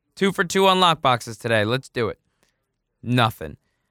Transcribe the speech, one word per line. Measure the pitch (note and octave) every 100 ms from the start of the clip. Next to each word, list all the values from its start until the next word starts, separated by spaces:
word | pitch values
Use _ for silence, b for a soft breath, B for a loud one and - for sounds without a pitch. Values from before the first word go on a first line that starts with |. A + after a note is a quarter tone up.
| _
two | - G3
for | F#3
two | F3+ F#3+ F#3+
on | F#3
lockboxes | F3+ D#3 C3+ A#2+ - A2
today. | A#2 A2
Let's | G#2 B2+ -
do | B2+ G#2+
it." | - _ _ _ _ _ _ _ _
Nothing. | - B2 A2+ - D2+ - _ _ _